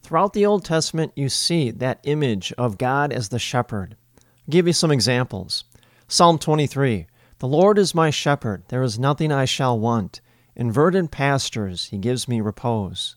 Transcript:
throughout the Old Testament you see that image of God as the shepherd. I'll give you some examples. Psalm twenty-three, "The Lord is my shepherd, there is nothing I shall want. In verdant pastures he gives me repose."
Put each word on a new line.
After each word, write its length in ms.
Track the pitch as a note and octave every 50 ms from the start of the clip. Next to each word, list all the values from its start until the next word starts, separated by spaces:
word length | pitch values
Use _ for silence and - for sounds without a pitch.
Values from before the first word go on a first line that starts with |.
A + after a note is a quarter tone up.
| -
throughout 300 | - E3 D#3+ F#3+ G#3 -
the 140 | G#3 G3+
Old 180 | G#3 G#3 G3 -
Testament 480 | - E3 D#3+ D#3 - - D#3+ D#3+ D3 _
you 140 | C#3 C#3 C3
see 400 | - - - - E3+ E3 D3 A#2
that 300 | - G2 B2 C3 A#2 - -
image 480 | C#3+ D3 D3+ D3 B2+ A2 F#2+ - - -
of 220 | - B2 B2 G2+ -
God 340 | B2+ B2+ C3 C#3 C#3+ C#3 C3
as 160 | B2 A2+ -
the 80 | B2+
shepherd. 580 | A#2 - - - B2+ A#2+ - A#2 G#2 F#2 - - _ _ _ _
I'll 320 | _ _ _ _ _ _ -
give 160 | C#3+ F3+ F3
you 80 | E3+ E3+
some 160 | - - D#3+
examples. 760 | D3 B2+ G2 B2+ B2 B2 B2+ - - F#2+ F#2+ - - - - _ _ _ _ _ _ _ _
Psalm 320 | _ - - F3 E3+ E3 D3+
twenty-three, 680 | - D#3+ D#3 D#3 D3 B2+ - C3+ C#3 C3 A2+ F#2 D#2+ _ _ _ _ _ _
"The 100 | _ -
Lord 300 | B2+ C#3 D#3 F#3 G3+ G#3+
is 160 | G#3 G3 - -
my 160 | E3+ D#3+ D#3
shepherd, 540 | C#3 - - D3 C#3+ C#3 - A#2 G2+ F2+ - -
there 120 | - B2+
is 160 | C3 B2+ G#2
nothing 340 | A2+ B2+ C#3+ D3 - D#3+ D3+
I 140 | D3 C#3 C3
shall 320 | B2 - - C#3 B2+ A#2+
want. 420 | A2 G#2+ A#2 A#2 A#2 F#2+ E2+ - - _ _ _ _ _ _ _
In 160 | - A#2+ A#2
verdant 400 | G#2 B2+ D3+ F3+ F3+ F#3+ F3 D#3
pastures 760 | - - C#3 C#3 C#3 C3+ - - - A#2 G#2 F#2+ F2+ F2 - -
he 100 | - G2
gives 280 | F#2+ A#2+ B2+ B2 -
me 140 | - A#2+ A2+
repose." 760 | G#2 G#2+ G#2 - - B2 A2+ A2 G2 F2+ F#2 - - - -